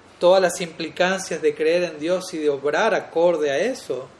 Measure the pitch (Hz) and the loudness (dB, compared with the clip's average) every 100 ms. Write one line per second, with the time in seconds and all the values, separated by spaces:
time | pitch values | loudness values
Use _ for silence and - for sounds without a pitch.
0 | - - 175 190 180 175 170 - 156 - | -20 2 4 6 4 -2 -8 -8 -8 -2
1 | 180 190 - 165 151 147 156 175 175 151 | 0 0 -4 -2 -2 0 0 2 0 -4
2 | 156 180 175 160 147 139 139 156 220 175 | -2 -2 -4 -4 -2 0 0 2 2 0
3 | - 160 175 165 147 139 214 262 - 127 | -2 2 2 2 0 0 -2 -4 -8 -8
4 | 135 | -10